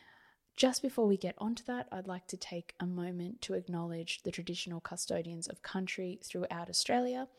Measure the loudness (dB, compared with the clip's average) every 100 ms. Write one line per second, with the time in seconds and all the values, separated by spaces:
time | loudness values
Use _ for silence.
0 | -20 -20 -20 _ _ 4 6 6 0 4
1 | 6 6 2 -2 -2 -2 -4 -6 -4 -6
2 | -6 -6 -6 -8 -6 -6 -8 -4 -2 0
3 | -2 -2 -4 -6 -2 -2 0 -2 -2 -2
4 | -4 -4 -4 -4 -4 -4 -4 -6 -6 -4
5 | 0 0 -2 -4 -6 -8 -4 -2 -2 -2
6 | -4 -6 -6 -2 -2 -2 0 2 6 6
7 | 4 0 -4